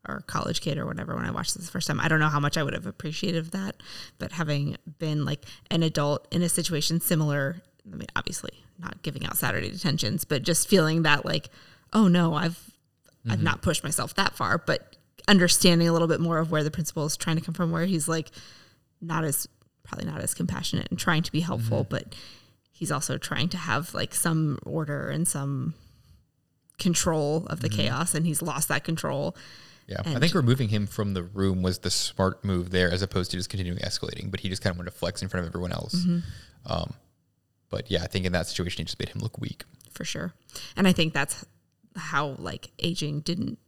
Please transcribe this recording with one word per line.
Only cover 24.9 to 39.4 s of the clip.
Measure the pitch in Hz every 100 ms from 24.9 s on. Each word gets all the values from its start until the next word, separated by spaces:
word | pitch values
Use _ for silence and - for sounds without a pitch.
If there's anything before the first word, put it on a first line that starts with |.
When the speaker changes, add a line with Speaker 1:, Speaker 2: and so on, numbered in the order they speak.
| 143 131
Speaker 1:
and | 143 175
some | 147 139 135 156 160 - - _ - _ _ _ _ _ -
control | 185 170 180 160 147 160 -
of | 165
the | -
Speaker 2:
Mm-hmm. | 104
Speaker 1:
chaos, | - 127 170
and | 156 165
he's | 147
lost | 165 135 -
that | 147
control. | - 165 151 139 147 - - - - - -
Speaker 2:
Yeah, | 98
I | -
Speaker 1:
And | 135
Speaker 2:
think | 160
removing | 185 120 131 113
him | 107 101
from | - 101
the | 95
room | 87 101 98 92
was | 92 92
the | 90
smart | - - - 95 -
move | 101 92 87
there, | 92 90
as | 92
opposed | 98 95 87
to | 90
just | -
continuing | 101 90 87
escalating. | - - - - 98
But | 95
he | 95
just | 92
kinda | 101 87
wanted | 87
to | -
flex | 85 -
in | 92
front | 92 85
of |
everyone | 87 87
else. | 80 -
Speaker 1:
Mm-hmm. | 180 180 175 - - - - -
Speaker 2:
Um, | 85 82 - _ _ _ _ _ _ _
but | 107 -
yeah, | 95
I | 87
think | 95 90
in |
that | 87 -
situation, | - 90 -
it |
just | 82 -
made | -
him | -
look | -
weak. | -